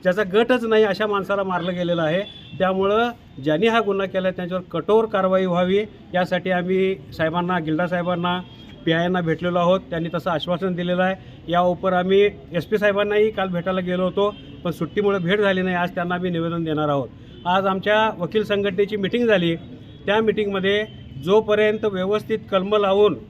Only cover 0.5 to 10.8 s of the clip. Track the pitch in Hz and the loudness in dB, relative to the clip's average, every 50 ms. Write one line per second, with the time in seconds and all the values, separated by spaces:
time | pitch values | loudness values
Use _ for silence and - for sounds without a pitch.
0.5 | 254 247 233 226 220 220 220 208 190 185 220 208 202 202 190 196 202 196 196 190 | 2 0 2 2 4 4 4 4 2 0 -2 0 0 -2 0 0 -2 -2 0 0
1.5 | 185 175 165 180 185 175 180 170 175 170 165 151 160 185 - - - - - - | -2 -2 -2 -2 -2 -2 0 0 0 0 0 0 0 -2 -2 -4 -10 -20 -20 -16
2.5 | - - 185 185 190 190 190 196 202 220 233 240 233 - - - - - 131 147 | -4 -2 0 0 2 2 2 2 4 2 2 0 -2 -8 -16 -20 -18 -6 -2 0
3.5 | 156 156 196 226 220 233 214 202 196 196 196 190 190 190 185 185 180 180 180 170 | 0 4 4 4 4 4 2 2 0 -2 -2 -2 -2 -2 -2 -2 -2 -2 -6 -4
4.5 | 180 185 180 - - 220 214 - 208 220 226 220 220 196 190 185 190 190 190 185 | -4 -6 -6 -4 -6 -6 0 2 4 4 4 2 0 0 2 2 2 2 2 2
5.5 | 175 170 180 180 190 202 214 208 - - - - - 180 185 - 185 180 - 185 | 2 0 2 2 2 0 0 -2 -10 -20 -20 -4 -2 -2 0 0 -2 -2 -2 0
6.5 | 185 180 175 175 190 185 190 190 190 190 - - - - 165 160 160 175 175 175 | -2 -2 0 0 0 2 2 0 -2 -4 -8 -18 -6 -2 -2 -2 0 -2 -2 0
7.5 | 185 180 160 151 156 156 180 175 175 180 170 175 180 170 170 175 175 180 180 - | -2 -2 0 -2 -2 0 0 -2 -2 -2 -2 -2 -2 -2 0 -2 -2 -2 -6 -10
8.5 | - - - - - - - 175 165 165 170 180 185 180 175 160 160 151 175 180 | -18 -20 -20 -20 -20 -8 -2 0 0 2 2 0 0 0 0 0 -2 0 -2 -2
9.5 | 175 180 175 170 180 190 - - 180 165 165 170 156 170 - 190 170 151 - 170 | 0 2 4 4 2 2 0 -4 -6 -4 -4 -2 -4 -4 -2 -2 -2 -2 -2 -2
10.5 | 180 170 190 190 180 170 | -4 -2 -2 -4 -4 -2